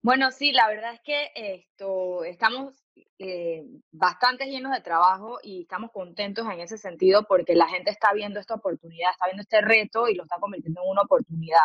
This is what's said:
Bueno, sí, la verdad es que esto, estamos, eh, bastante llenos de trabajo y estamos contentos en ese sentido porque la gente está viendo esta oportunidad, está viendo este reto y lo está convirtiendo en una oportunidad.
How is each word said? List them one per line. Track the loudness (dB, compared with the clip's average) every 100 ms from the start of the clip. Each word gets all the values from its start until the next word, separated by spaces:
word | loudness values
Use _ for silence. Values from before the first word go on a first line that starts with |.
Bueno, | 2 2 2
sí, | 0 0
la | 4 2
verdad | 0 -8
es | -12
que | -6 -6 -6
esto, | -10 -10 -12 _ _ -6 -4 -4 -6
estamos, | -8 -2 -2 -2 -10 _ _ _ _ _
eh, | -12 -8 -6 -8 -12 -20 _
bastante | -2 -2 2 -2 -2 -8
llenos | -8 -6
de | -6
trabajo | -2 2 4 2 -6 -14
y | -14 -14
estamos | -12 -12 -10
contentos | -12 -12 -8 -8 -6 -8
en | -8
ese | -10 -12
sentido | -12 0 4 4 4
porque | 2 4
la | 4 4
gente | 2 -4
está | 0 0
viendo | 0 -4 -8
esta | -8
oportunidad, | -6 -6 -6 -12 -2 -2
está | 0 -4
viendo | -4
este | 2 2
reto | 4 4 2 0 0
y |
lo | 0
está | -6 -6
convirtiendo | -6 -6 -8 -6
en | -2
una | 0
oportunidad. | 4 4 2 -8 2 4